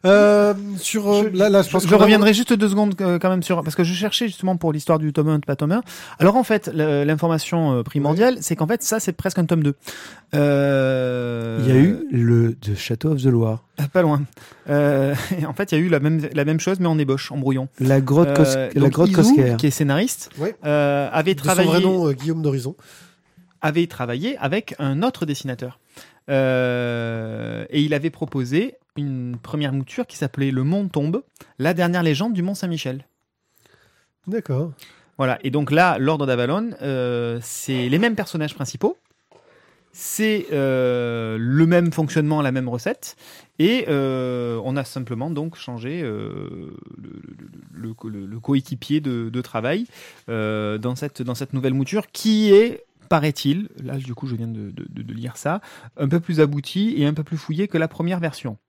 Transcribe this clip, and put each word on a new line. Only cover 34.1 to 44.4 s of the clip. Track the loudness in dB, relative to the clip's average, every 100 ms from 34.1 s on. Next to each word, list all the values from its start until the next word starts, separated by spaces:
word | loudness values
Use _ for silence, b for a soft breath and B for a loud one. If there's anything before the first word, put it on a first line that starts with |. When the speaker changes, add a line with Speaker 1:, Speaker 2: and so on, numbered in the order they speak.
| _ -8
Speaker 1:
D'accord. | -6 -2 -4 -4 -10 b b b -4
Speaker 2:
Voilà. | -2 0
Et | -2
donc | -2 2
là, | 4 4 2
l'Ordre | 0 0 0
d'Avalon, | 0 0 -2 -4 -8
euh, | -6 -4 -2 -2 -4 -6
c'est | -10 -12 -6 -4 0
les | 0
mêmes | 0 -2
personnages | -6 -4 -6 -6
principaux, | -10 -2 -4 -4 _ _ _ b b b b b b
c'est, | -16 -10 -2 0 0 -2
euh, | -2 0 2 0 0 -2 -4 -4 -4
le | 0 4 6
même | 6 2
fonctionnement, | 0 -2 0 0 0
la | 0
même | -2 -4
recette, | -4 -6 -6 -12 -20 b b b 0
et, | 2 2 0
euh, | 0 0 -2 -4 -4